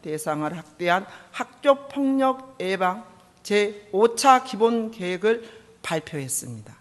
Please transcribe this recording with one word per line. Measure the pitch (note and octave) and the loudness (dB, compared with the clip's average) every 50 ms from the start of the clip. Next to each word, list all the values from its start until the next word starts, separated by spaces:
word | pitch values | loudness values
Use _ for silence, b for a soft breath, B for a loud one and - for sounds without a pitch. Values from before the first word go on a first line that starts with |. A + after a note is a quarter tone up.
대상을 | - D#3+ D3+ D3+ - D#3+ D3+ D3 D3+ D3+ E3+ | -8 -8 -8 -6 -4 -4 -4 -2 -4 -4 -6
확대한 | E3+ - - - - F3 F3 F3 F#3+ G3 B B B B B | -8 -14 -16 -10 -4 0 2 2 2 0 B B B B B
학교 | - - B3 - - - - C#4+ C#4 C#4 C#4 - | -8 -8 -8 -8 -10 0 4 4 4 4 2 -10
폭력 | - C#4 C#4 C4+ C4+ C4+ C4 C4 C4 C4 - - - - | -4 -2 0 2 2 2 2 2 0 -2 -8 -18 -12 -6
예방 | F#3 F#3 F#3+ F#3 F#3 F3+ F#3 A3 A3 - - - - _ _ _ | -4 -2 0 0 0 0 -2 -4 -10 -18 -20 -20 -20 _ _ _
제오 | _ - G3+ G#3 G#3 G3+ G#3 - - - - F#3+ A3 A#3 A3+ | _ 0 2 2 2 0 -2 -10 -12 -4 2 4 4 4 4
차 | - - C#4 B3+ B3+ C4 | 4 6 6 6 6 4
기본 | - - G3 A3 A3+ A#3 A#3 A3 A3 | -2 -2 0 2 2 2 0 -4 -6
계획을 | A3+ - F3+ F3+ F#3 F3+ F#3+ G#3+ A#3 A#3 A3+ B B B B B B _ | -8 -8 -6 -6 -6 0 0 0 0 0 -4 B B B B B B _
발표했습니다. | - - E3+ D#3+ D#3 - - D3 C3+ B2 - - - B2 A#2+ A2 G#2+ - - - | -8 -4 -4 -4 -4 -6 -10 -8 -8 -6 -8 -8 -8 -10 -14 -14 -16 -20 -20 -20